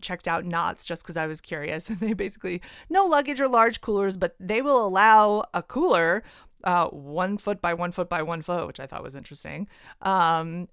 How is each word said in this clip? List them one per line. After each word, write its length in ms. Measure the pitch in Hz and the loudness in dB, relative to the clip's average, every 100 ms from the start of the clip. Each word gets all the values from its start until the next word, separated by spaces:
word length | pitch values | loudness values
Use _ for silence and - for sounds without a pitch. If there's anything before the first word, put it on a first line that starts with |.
checked 260 | - 180 - | -10 -8 -4
out 160 | 165 | -4
Knott's 400 | 175 170 170 - | -2 -2 -2 -4
just 180 | - 170 - | -8 -8 -8
'cause 100 | 165 | -6
I 100 | 156 | -6
was 140 | 156 | -8
curious. 480 | - 160 147 160 - | -10 -10 -8 -6 -6
<laughs> 60 | 202 | -4
And 20 | |
they 120 | 220 | -4
basically, 480 | 202 190 - 185 175 - - - | -4 -6 -8 -8 -8 -10 -18 -2
no 160 | 359 381 | 2 4
luggage 340 | 294 277 269 | 4 2 0
or 80 | 277 | 2
large 320 | 240 233 220 | 4 4 2
coolers, 380 | - 202 196 185 | -2 0 0 0
but 180 | 175 - | -4 -4
they 220 | 185 220 | -4 -2
will 260 | 285 262 208 | 2 2 4
allow 580 | 190 214 220 214 208 - | 4 8 8 8 4 0
a 80 | 180 | -6
cooler, 600 | - 247 349 185 165 202 - - - _ | -6 -2 2 4 4 0 -4 -20 -20 _
uh, 240 | - 175 165 | 0 0 0
one 500 | 147 139 156 185 202 | -4 -10 -4 -4 -4
foot 240 | 208 202 | -4 -2
by 100 | 175 | -2
one 180 | 170 175 | -2 -4
foot 160 | 175 175 | -4 -4
by 140 | 170 | -2
one 200 | 156 165 | -4 -6
foot, 240 | 156 175 147 | -4 -4 -4
which 140 | - | -8
I 60 | 139 | -12
thought 160 | 156 | -12
was 120 | - | -12
interesting. 520 | 139 - - 156 147 202 - - - | -14 -16 -16 -12 -12 -12 -14 -20 -8
Um, 640 | - 190 165 165 165 170 175 | 0 2 4 2 -2 -8 -10